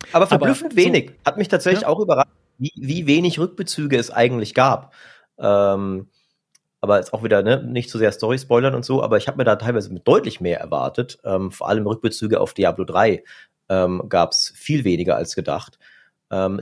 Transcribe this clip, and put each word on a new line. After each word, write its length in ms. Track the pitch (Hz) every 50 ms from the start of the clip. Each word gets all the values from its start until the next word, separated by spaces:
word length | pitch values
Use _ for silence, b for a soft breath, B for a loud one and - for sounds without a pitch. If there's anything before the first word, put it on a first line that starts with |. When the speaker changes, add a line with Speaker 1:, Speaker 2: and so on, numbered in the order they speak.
| - - -
Speaker 1:
Aber 120 | 170 190
verblüffend 460 | - 151 147 143 262 269 - 330 311 254
Speaker 2:
Aber 80 | 185
so 60 | 180
Speaker 1:
wenig. 240 | 180 - 147 - - - _ _
Hat 120 | - -
mich 100 | 208 202
tatsächlich 340 | - 196 165 - 180 185 - -
Speaker 2:
Ja. 60 | -
Speaker 1:
auch 100 | 156 185
überrascht, 320 | 214 - 151 127 139 - _ _ _ _ _
wie, 140 | _ 127 156 -
wie 300 | 151 135 131 156 180 165
wenig 320 | 139 143 160 180 175 165
Rückbezüge 580 | 156 170 180 - - 185 - - - 151 143 139
es 120 | 120 117 -
eigentlich 460 | - 117 117 123 123 117 107 - -
gab. 400 | 127 127 135 117 - - b b b b b b b b b _
Ähm, 680 | - - 104 101 101 101 98 98 98 98 98 95 95 98 _ _ _ _ _ _ _ _ _ _ _ _ _ _ _
aber 160 | - 101 101
jetzt 160 | 98 - - -
auch 100 | 110 113
wieder, 200 | 107 107 98 95
ne, 180 | 110 127 135 -
nicht 260 | 120 123 123 123 -
zu 80 | - 113
sehr 120 | 110 104
Story 280 | 101 - - 110 127 135
spoilern 340 | 135 - 123 120 127 139 131
und 100 | 123 123
so, 200 | - 131 135 117
aber 140 | 113 113
ich 100 | 104 -
hab 100 | - -
mir 60 | 135 123
da 140 | 117 104
teilweise 360 | 123 110 120 120 110 95 - 92
mit 140 | 87 -
deutlich 340 | 120 139 147 - - - -
mehr 180 | 90 87 85 -
erwartet. 600 | - - 76 69 64 67 - - 123 - - _ _
Ähm, 280 | - 95 95 95 92
vor 180 | - - - -
allem 160 | 104 110 104
Rückbezüge 540 | 104 113 110 - 113 - - 110 104 113 -
auf 140 | - - -
Diablo 300 | - 95 87 85 - 92
drei, 380 | - 80 90 107 110 92 - B B B B B B B _ _ _
ähm, 340 | 95 95 90 90 90 90 - -
gab's 420 | - 87 85 - - - - - -
viel 280 | - - - 151 147 127
weniger 300 | 98 87 82 87 92 69
als 200 | 57 85 - -
gedacht. 420 | - 82 76 71 - - - _ b b b b b b b b _ _ _
Ähm, 300 | 101 95 95 - - -